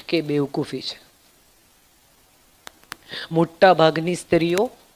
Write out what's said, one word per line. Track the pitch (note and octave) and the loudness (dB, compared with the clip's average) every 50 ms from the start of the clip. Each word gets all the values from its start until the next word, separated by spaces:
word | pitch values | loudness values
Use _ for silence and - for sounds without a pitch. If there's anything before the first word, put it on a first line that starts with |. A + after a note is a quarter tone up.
| - - | -10 -4
કે | E3+ | -4
એ | E3 | -4
બેવકૂફી | D#3 D3 D3 D3 C#3+ C#3 - - C#3 - - C3 | -2 -2 -2 -2 -2 -2 -4 -6 -8 -6 -8 -12
છે. | - - - - _ _ _ _ _ _ _ _ _ _ _ _ _ _ _ _ _ _ _ _ _ _ _ _ _ _ _ _ _ _ _ _ - - _ _ _ - - _ _ - - - - - | -12 -12 -16 -16 _ _ _ _ _ _ _ _ _ _ _ _ _ _ _ _ _ _ _ _ _ _ _ _ _ _ _ _ _ _ _ _ -20 -20 _ _ _ -20 -20 _ _ -16 -16 -14 -10 -4
મોટા | E3 E3 E3+ E3 - - G3 F#3+ F3 | 0 0 0 0 2 4 6 6 6
ભાગની | D#3 D#3+ D#3+ D3+ E3 D#3+ F3 F3 | 6 4 2 2 0 -4 -4 -6
સ્ત્રીઓ | - - - F3 E3 E3 E3+ F3 F#3 A3+ B3+ - _ _ _ _ | -6 -2 0 0 0 2 0 0 -2 -2 -4 -6 _ _ _ _